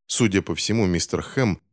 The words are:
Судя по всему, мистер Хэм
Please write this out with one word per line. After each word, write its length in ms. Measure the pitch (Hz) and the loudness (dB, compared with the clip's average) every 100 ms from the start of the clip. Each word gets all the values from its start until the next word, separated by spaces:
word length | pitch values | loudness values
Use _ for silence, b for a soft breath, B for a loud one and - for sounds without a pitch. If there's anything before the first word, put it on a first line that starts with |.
| - | -6
Судя 340 | - 117 98 | 0 2 2
по 140 | - 80 | 0 -2
всему, 300 | - 110 95 | -2 2 2
мистер 360 | 87 - 82 | 2 0 -4
Хэм 400 | - - 123 85 _ | -4 0 0 -2 _